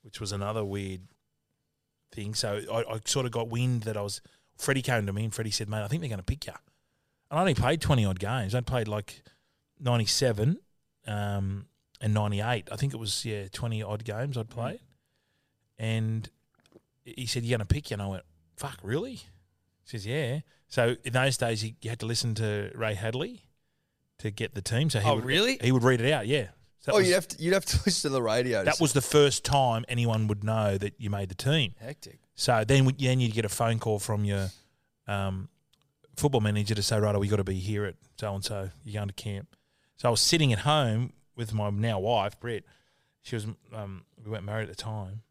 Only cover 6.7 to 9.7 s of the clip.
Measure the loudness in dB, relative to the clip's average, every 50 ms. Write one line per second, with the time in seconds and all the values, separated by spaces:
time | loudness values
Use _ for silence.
6.7 | _ _ _ _ _ _ _ _ _ _ _ _ 0 2 2 4 4 4 4 2
7.7 | 2 2 4 4 4 6 6 4 2 0 -2 -2 -2 -2 -2 0 0 0 0 0
8.7 | -2 -2 0 0 -4 -4 -6 -8 -16 -20 _ -20 _ _ _ _ _ _ _ _